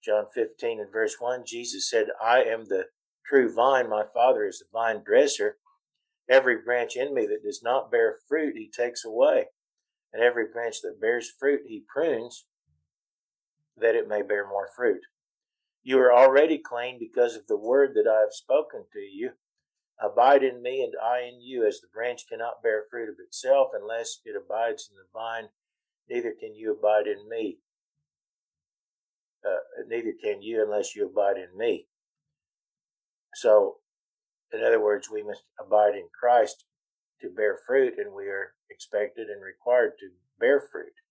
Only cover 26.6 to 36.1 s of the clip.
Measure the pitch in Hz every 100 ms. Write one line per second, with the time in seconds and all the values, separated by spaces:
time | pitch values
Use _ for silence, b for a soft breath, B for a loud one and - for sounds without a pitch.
26.6 | 110 104 104 107 104 101 107 113 107 87
27.6 | _ _ _ _ _ _ _ _ _ _
28.6 | _ _ _ _ _ _ _ _ 104 92
29.6 | - - 110 117 113 - 110 101 101 113
30.6 | 107 104 98 104 98 92 101 98 90 92
31.6 | 117 95 - _ _ _ _ _ _ _
32.6 | _ _ _ _ _ _ _ - 120 107
33.6 | 98 - _ _ _ _ _ _ _ 110
34.6 | 117 117 107 104 - 107 104 98 _ -
35.6 | 90 104 107 101 90